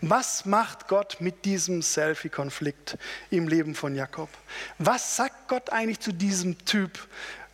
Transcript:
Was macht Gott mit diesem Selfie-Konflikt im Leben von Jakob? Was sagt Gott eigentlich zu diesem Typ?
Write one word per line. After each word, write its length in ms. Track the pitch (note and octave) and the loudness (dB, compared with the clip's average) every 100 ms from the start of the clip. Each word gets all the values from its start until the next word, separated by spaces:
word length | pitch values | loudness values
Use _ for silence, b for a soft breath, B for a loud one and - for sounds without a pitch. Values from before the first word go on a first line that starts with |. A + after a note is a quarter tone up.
Was 440 | D#3+ A#3 B3 - G3 | 2 4 2 -2 2
macht 420 | G#3 A3+ - - | 2 2 -4 0
Gott 300 | G3 G3+ - | 2 2 -2
mit 220 | F3 F3+ | -4 -2
diesem 380 | G3 F#3+ - F3 | 0 0 0 0
Selfie-Konflikt 1160 | D#3+ - D3+ D#3 D#3 - C#3 - D3 - - - B B B | 0 2 2 0 -4 -4 -4 -2 -4 -4 -10 -10 B B B
im 160 | F3+ E3 | 2 4
Leben 260 | D#3+ D#3 | 2 2
von 220 | D3 C#3+ C#3 | -2 -2 -2
Jakob? 340 | C3+ - D#3 - - B B B | -4 -8 -12 -14 -14 B B B
Was 380 | E3+ B3 - - | 2 2 0 0
sagt 320 | C4 - - | 0 -2 -4
Gott 240 | B3+ - | -2 0
eigentlich 280 | A3+ A3 G#3 | 0 0 -2
zu 140 | - | -4
diesem 500 | E3+ G3+ F#3+ F3+ E3 - | 0 2 2 0 -2 0
Typ? 340 | G#3 F#3 - - B B B B | 2 0 -4 -16 B B B B